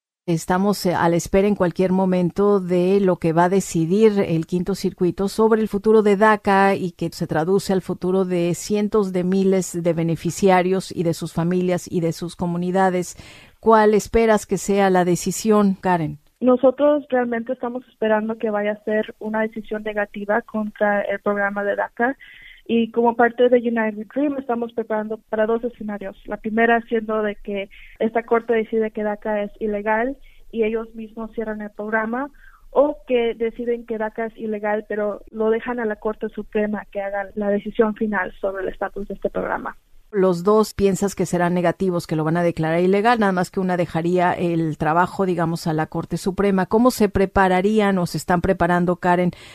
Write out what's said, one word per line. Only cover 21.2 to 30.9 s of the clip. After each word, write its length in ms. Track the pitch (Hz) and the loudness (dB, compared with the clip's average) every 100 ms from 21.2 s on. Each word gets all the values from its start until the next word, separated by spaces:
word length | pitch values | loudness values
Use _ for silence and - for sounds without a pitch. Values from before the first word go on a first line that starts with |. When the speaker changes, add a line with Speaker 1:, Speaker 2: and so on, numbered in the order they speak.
Speaker 2:
programa 440 | 208 202 202 202 | -4 -2 -2 -2
de 120 | 202 196 | -4 -4
daca. 400 | 202 - 240 277 - - - - - | -4 -4 -4 -4 -14 -20 -20 -16 -2
Y 240 | 233 226 | 0 0
como 260 | 233 240 233 | 0 0 2
parte 320 | 240 233 247 | 0 4 4
de 100 | 247 | 4
United 380 | 233 233 220 208 | 2 -2 -2 -4
We 100 | 220 | -8
Dream, 240 | 262 294 269 | -4 -2 -4
estamos 340 | 269 233 233 | -6 -6 -6
preparando 460 | - 220 214 214 220 - | -8 -6 -4 -6 -10 -6
para 160 | 220 220 | -2 0
dos 160 | 226 | 0
escenarios. 520 | 240 - 214 202 196 202 - | -4 -8 -10 -10 -12 -14 -12
La 100 | 208 | -8
primera 440 | 220 214 233 233 233 | -4 0 2 2 0
siendo 340 | 233 220 220 | -4 -2 -2
de 140 | 214 202 | -2 -6
que 340 | - 202 196 - - - | -8 -8 -8 -14 -18 -4
esta 240 | 226 233 | -2 -2
corte 280 | 233 233 233 | 0 -2 0
decide 380 | 226 220 220 220 | -2 0 -2 -2
que 120 | 220 | -4
daca 400 | 214 208 220 214 | -6 -4 -4 -4
es 100 | 202 - | -4 -6
ilegal 560 | 220 208 208 220 247 277 - - - | -6 -4 -2 0 -2 -6 -14 -20 -10
y 140 | 226 | -2
ellos 300 | 220 226 226 | -2 -2 -6